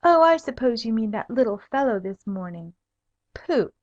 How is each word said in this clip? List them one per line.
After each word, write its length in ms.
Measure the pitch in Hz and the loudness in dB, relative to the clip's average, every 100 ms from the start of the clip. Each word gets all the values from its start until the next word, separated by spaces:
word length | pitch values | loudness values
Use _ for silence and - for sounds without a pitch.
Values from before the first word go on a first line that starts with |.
Oh, 180 | 349 339 | 4 6
I 160 | 330 330 | 6 4
suppose 480 | 320 254 254 233 | -2 -2 -2 -2
you 80 | 226 | -2
mean 180 | 220 220 | -2 -2
that 180 | 208 - | -4 -4
little 280 | 240 240 202 | 0 0 -2
fellow 420 | - 269 277 208 | -4 -2 0 -2
this 260 | 185 196 | -6 -10
morning. 500 | - 196 180 170 170 - _ _ _ _ _ | -8 -8 -8 -12 -16 -20 _ _ _ _ _
Pooh! 400 | - - 311 180 _ | -20 -2 -2 -2 _